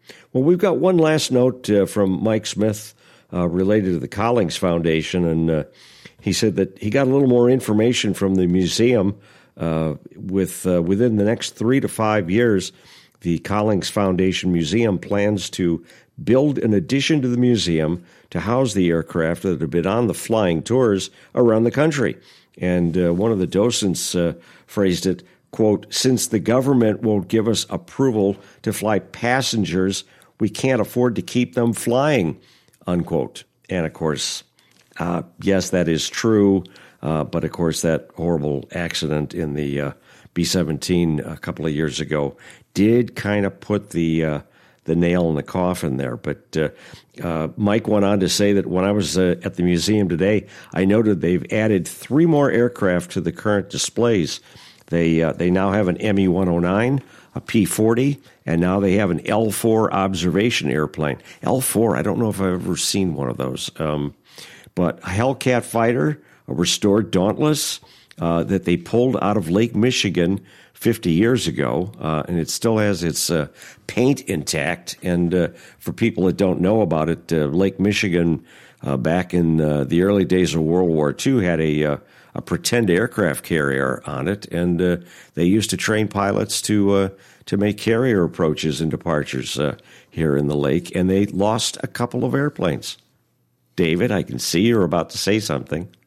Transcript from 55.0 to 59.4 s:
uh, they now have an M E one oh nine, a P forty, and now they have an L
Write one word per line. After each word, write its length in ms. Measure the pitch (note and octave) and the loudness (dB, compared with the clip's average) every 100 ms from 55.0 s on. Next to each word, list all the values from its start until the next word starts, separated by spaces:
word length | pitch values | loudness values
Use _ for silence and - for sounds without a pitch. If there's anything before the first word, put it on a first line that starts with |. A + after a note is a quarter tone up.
| E2 E2 | 2 2
uh, 120 | D#2+ | 0
they 180 | - F2+ | 0 0
now 200 | F#2 G2 | 2 2
have 180 | G2+ F2+ | 0 0
an 80 | F2+ | -2
M 200 | A2 G2 | 0 2
E 120 | F#2+ | 2
one 180 | F2 F#2 | 2 0
oh 120 | E2+ | 0
nine, 420 | F2 G2 B2 C#3 - - - | 2 2 0 -2 -4 -20 -14
a 60 | A2+ | -12
P 240 | - A2+ | -2 0
forty, 560 | F#2+ - A2 A#2 C#3 C#3+ - _ | 2 2 2 2 0 -2 -10 _
and 160 | - E2+ | -4 0
now 180 | F2+ G2 | 2 2
they 140 | G2 | 2
have 180 | G2 G2 | 2 0
an 160 | E2 - | -2 -2
L 240 | G#2+ | 0